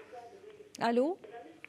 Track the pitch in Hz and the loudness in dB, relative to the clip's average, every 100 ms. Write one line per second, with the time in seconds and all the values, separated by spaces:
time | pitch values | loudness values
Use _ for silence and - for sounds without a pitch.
0 | - 247 - - - - - - 233 233 | -10 -12 -14 -16 -16 -16 -14 0 4 6
1 | 285 381 - - - - | 6 2 -6 -12 -14 -16